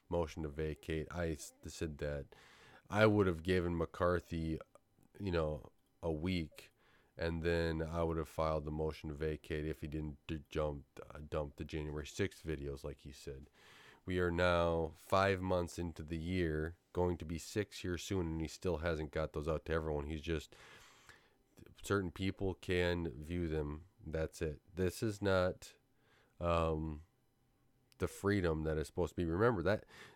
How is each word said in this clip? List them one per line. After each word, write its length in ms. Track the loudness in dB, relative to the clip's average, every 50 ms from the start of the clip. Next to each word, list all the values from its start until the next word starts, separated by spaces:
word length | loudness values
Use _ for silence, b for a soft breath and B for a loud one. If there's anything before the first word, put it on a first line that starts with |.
| B -2
motion 320 | 0 0 0 0 -2 -6 -6
to 60 | -6
vacate. 600 | -4 -4 -4 -4 -4 -4 -4 -4 -2 -2 -4 -4 -4
I 160 | -2 -2 -2
s-, 220 | -2 -4 -8 -12 -16 _ -14
said 320 | -14 -8 -6 -6 -6 -4 -4
that 280 | -4 -4 -4 -4 -8 -10 B B B B B B B B B B B -2
I 160 | 4 6 6
would 200 | 8 8 8 6
have 160 | 6 4 2 2
given 340 | 2 4 4 4 2 2
McCarthy, 840 | 0 -2 -2 0 2 4 4 4 2 0 -2 -4 -2 0 -2 -2 -4 -6 -10 -20 -20 _ _ _ _ -20 _ -12 -6
you 140 | -2 0 2
know, 380 | 2 2 0 -2 -4 -8 -12 -20 _ _ _ _ _ -2
a 100 | -2 -2
week, 580 | 0 0 0 0 0 0 -2 -6 -14 -20 -20 b b b b b b b b b
and 260 | -4 -2 -2 0 0 2
then 400 | 2 2 4 2 2 0 0 -2
I 200 | -2 0 0 0
would 120 | 2 0
have 120 | 0 -2 -4
filed 360 | -2 -2 0 2 0 0 0
the 60 | -2
motion 380 | -2 -2 -2 -2 -2 -4 -6 -8
to 60 | -6
vacate 520 | -2 -2 -2 -2 -4 -4 -4 -4 -2 -2
if 140 | -2 -4 -6
he 60 | -6
didn't 300 | -6 -4 -4 -4 -6 -8 -8 _
d-, 140 | -6 -6 -6 -6 -6
jump, 340 | -4 -2 -2 -2 -2 -6 -10 -14 _ -18 -16 -14 -14
uh, 40 | -14 -10 -6
dump 280 | -4 -4 -4 -4 -6
the 80 | -10 -10
January 420 | -8 -6 -6 -6 -4 -6 -6 -8
sixth 400 | -6 -4 -2 -2 -2 -4 -6 -6
videos, 380 | -6 -6 -4 -4 -6 -8 -8 -8
like 140 | -10 -10 -12
he 120 | -14 -18 -18
said. 380 | -14 -12 -12 -12 -12 -14 -18 B B B B B B B B B B B
We 140 | -2 2 4
are 100 | 4 4
now 600 | 4 4 6 6 6 6 6 4 4 2 0 -2 -4 -10 -2
five 360 | 2 4 4 6 4 4 2 2
months 360 | 2 2 2 0 0 -2 -4
into 240 | -4 -4 -6 -8 -6
the 140 | -4 -4
year, 600 | -4 -2 0 2 2 2 2 2 0 0 -2 -4 -10 _ _ -2
going 240 | 0 2 2 2 0
to 80 | -4
be 100 | -4 -6
six 440 | -6 -6 -6 -4 -4 -4 -4 -6 -8
here 180 | -4 -4 -4 -4
soon, 280 | -2 -2 0 0 0
and 140 | 0 -2 -2
he 80 | -4 -4
still 300 | -6 -4 -2 -2 0 0
hasn't 320 | 0 0 0 0 -2 -2
got 240 | -2 -2 -2 -2 -2
those 140 | -4 -2 0
out 180 | -2 -2 0
to 80 | 0 0
everyone. 320 | 0 0 0 -2 -2 -2
He's 160 | -4 -6 -6 -2
just, 340 | -2 -2 -2 -4 -8 B B B B B B B B B B B B B B B B B B _ _ _ -20 -20 -20 -20 -10 -2
certain 280 | 0 2 2 2 0
people 440 | -2 -2 -2 -2 -2 0 -2 -4 -4
can 580 | -4 -2 0 2 4 4 4 2 2 0 -2 -4 -6
view 280 | -8 -4 -2 -2 0 0
them. 340 | 0 0 0 -2 -4 -6 -10 -16 _ -16 -10
That's 340 | -6 -2 -2 -2 -4 -4 -4
it. 200 | -4 -4 -4 -6 -12 -10 -4
This 280 | -2 0 0 0 0 -2
is 180 | -2 -2 0
not, 540 | 2 4 4 4 4 4 0 -4 -10 -18 -20 _ _ _ b b b b b b b b b -2
um, 600 | 0 2 4 4 4 2 2 0 -2 -4 -6 -8 -12 -16 _ _ _ _ _ _ _ _ _ _ _ _ _ _ _ _ _ -4
the 100 | -4 -4
freedom 540 | -4 0 2 2 4 4 4 4 2 2 2
that 160 | 0 0 0
is 80 | -2
supposed 240 | -2 -2 0 0 0
to 60 | 0
be. 80 | 0 0
Remember 360 | 2 4 4 4 4 4 4 2
that 200 | 2 2 0 -2 B B B B B B